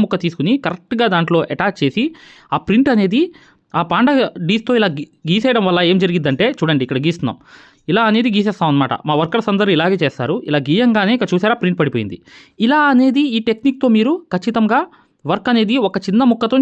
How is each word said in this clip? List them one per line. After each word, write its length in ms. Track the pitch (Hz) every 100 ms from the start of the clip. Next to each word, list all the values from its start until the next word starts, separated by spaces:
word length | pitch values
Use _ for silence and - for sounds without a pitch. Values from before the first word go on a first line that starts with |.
ముక్క 160 | 202 180 170
తీసుకుని 280 | 165 160 277 165
కరెక్ట్గా 420 | 180 - 233 233 170
దాంట్లో 260 | 165 170 - 143
అటాచ్ 240 | 196 -
చేసి 220 | 139 208 311 - - - - -
ఆ 40 | -
ప్రింట్ 240 | 220 277 220
అనేది 280 | 190 233 359 - - _ _
ఆ 80 | 160 170
పాండా 220 | 180 262 269 196 - 170
డీస్తో 240 | 220 226 240
ఇలా 100 | 196 143
గీ-, 120 | - _ 156
గీసేయడం 340 | 202 254 233 185
వల్ల 100 | 175 175
ఏం 60 | 185
జరిగిద్దంటే, 420 | 185 175 143 131 233 -
చూడండి 240 | 160 143 127
ఇక్కడ 120 | 131 156
గీస్తున్నాం, 300 | 170 120 - _ - - _ -
ఇలా 120 | 202 220
అనేది 200 | 220 233 202
గీసేస్తాం 320 | 208 196 160
అనమాట. 220 | 143 131 - 151
మా 60 | 151
వర్కర్స్ 280 | 165 233 220
అందరూ 180 | 196 202 156
ఇలాగే 200 | 175 190
చేస్తారు. 320 | 139 - 123 226 -
ఇలా 100 | 147 135
గీయంగానే 440 | 185 247 214 190 247
ఇక్కడ 120 | 202
చూసారా, 220 | 180 214 233
ప్రింట్ 180 | 180 175
పడిపోయింది. 360 | 143 123 104 - _ - - - 226
ఇలా 140 | 302 294
అనేది 300 | 254 262 262 294 226
ఈ 20 | 226
టెక్నిక్‌తో 380 | 220 269 269 254 220
మీరు 160 | 240 349 -
ఖచ్చితంగా 460 | 180 233 226 214 254 370 _ _ _ 139
వర్క్ 180 | 175 254
అనేది 240 | 233 214 262 196
ఒక 100 | 190 -
చిన్న 160 | 214 254
ముక్కతో 260 | 226 226 262